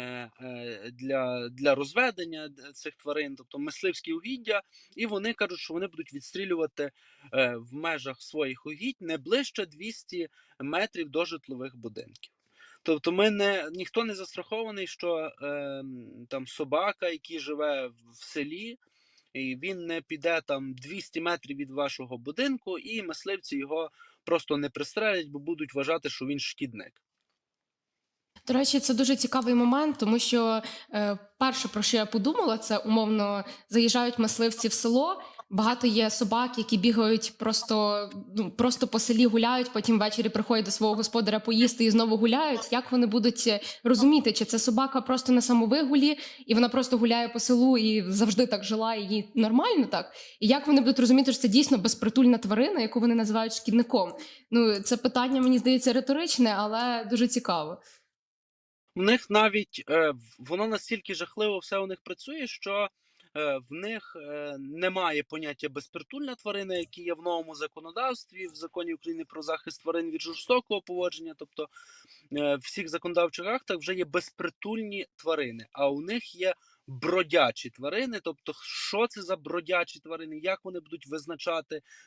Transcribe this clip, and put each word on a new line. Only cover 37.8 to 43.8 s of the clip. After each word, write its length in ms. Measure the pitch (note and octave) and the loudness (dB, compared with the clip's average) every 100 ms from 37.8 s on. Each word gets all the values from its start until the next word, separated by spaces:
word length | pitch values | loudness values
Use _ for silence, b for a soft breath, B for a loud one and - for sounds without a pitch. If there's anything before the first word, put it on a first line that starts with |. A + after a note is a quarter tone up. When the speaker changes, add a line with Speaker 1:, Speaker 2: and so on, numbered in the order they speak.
| G#3 G#3 G3+ G3 F#3 G3+ | 2 0 -4 -10 -8 -4
Speaker 2:
ну, 160 | F#3+ | -2
просто 360 | - B3 B3 A#3+ | 2 2 2 0
по 120 | A3 | 0
селі 260 | - A3+ B3 | 2 4 6
гуляють, 480 | A3+ A#3 B3+ B3 | 6 2 2 -2
потім 260 | G#3+ A3 A3 | -2 2 4
ввечері 300 | G#3 G#3+ A3 | 4 0 0
приходять 360 | A3 G#3+ A3+ G3 | 0 2 0 0
до 60 | |
свого 240 | - G#3+ G#3 | 0 0 0
господаря 440 | A3 A#3 G#3+ G#3+ | 0 0 2 0
поїсти 460 | A#3 A3+ A#3+ A#3 A3+ | 2 4 4 4 4
і 60 | |
знову 260 | A3+ A3+ A3 | 6 4 4
гуляють. 540 | A3+ B3+ D#4 B3+ - | 4 4 2 -2 -2
Як 200 | A#3+ B3+ | -2 0
вони 160 | B3+ A#3 | 2 4
будуть, 360 | A#3 A#3 A#3+ A3+ | 4 2 2 0
е, 120 | G#3 B B | 0 B B